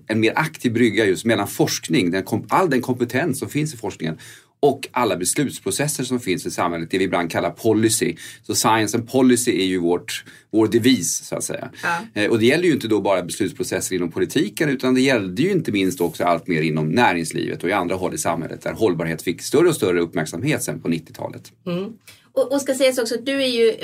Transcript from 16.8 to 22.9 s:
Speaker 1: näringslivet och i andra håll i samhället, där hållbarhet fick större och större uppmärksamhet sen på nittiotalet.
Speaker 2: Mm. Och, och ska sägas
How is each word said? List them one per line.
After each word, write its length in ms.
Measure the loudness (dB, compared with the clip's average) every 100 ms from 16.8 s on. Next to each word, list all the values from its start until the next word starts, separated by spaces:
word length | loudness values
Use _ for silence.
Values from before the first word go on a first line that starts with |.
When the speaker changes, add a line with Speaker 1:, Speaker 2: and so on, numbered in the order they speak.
| 0
Speaker 1:
näringslivet 760 | 2 2 2 -2 -4 -4 -4
och 60 | -2
i 20 |
andra 240 | -2 -2 -2
håll 180 | -4
i 40 | -2
samhället, 440 | -2 -4 -6 -8
där 120 | -8
hållbarhet 480 | 0 0 2 -2 -4
fick 200 | -6 -6
större 280 | -2 2 4
och 60 | 2
större 240 | 0 0
uppmärksamhet 640 | 0 -4 -6 -4 -2 -2
sen 180 | -4 -6
på 60 | -4
nittiotalet. 640 | -4 -6 -12 -12 -12 -20 _ -8
Speaker 2:
Mm. 240 | -6 -6 -12 -20 -20 _
Och, 180 | -2 0
och 100 | 0
ska 120 | 0
sägas 240 | 2 2